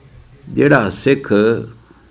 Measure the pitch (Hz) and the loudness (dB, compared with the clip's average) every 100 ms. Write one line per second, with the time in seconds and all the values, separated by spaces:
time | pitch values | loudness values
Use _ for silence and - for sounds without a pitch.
0 | - - - - - 123 139 143 101 - | -20 -20 -20 -20 -8 0 2 2 0 -2
1 | 139 139 - 104 107 117 - - _ _ | -2 -2 0 0 2 -2 -6 -18 _ _
2 | _ | _